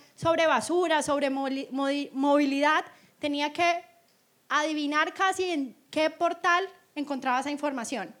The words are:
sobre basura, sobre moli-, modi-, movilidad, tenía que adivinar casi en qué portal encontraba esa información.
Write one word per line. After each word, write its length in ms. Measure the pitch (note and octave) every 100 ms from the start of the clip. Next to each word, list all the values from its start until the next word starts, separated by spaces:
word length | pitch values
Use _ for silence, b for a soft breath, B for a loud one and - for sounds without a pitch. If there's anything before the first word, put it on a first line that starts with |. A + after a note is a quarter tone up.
| B _
sobre 320 | E4 E4 D#4+
basura, 560 | B3+ - F4 E4+ D#4
sobre 260 | D4+ C#4+ C#4
moli-, 380 | C4+ C4+ C4+ -
modi-, 380 | C4 C#4 C#4+ C#4
movilidad, 720 | C4+ C#4+ C#4+ C#4+ C#4 D4 D#4+ - B B B
tenía 320 | D4 C#4+ D4
que 320 | D4+ F4 F4 - _ _ _ _ _ _
adivinar 680 | C#4+ D4+ D4+ C#4+ D4+ D#4+
casi 380 | D#4+ F#4+ F#4 F#4
en 240 | D#4+ C4 - _
qué 180 | D4+ D#4
portal 600 | D#4+ E4+ F4 F4+ F4 F#4+ - _ D4
encontraba 460 | C#4+ C4+ C4 B3
esa 100 | C4+
información. 640 | D4 D4 C4 A3 A3 F3 -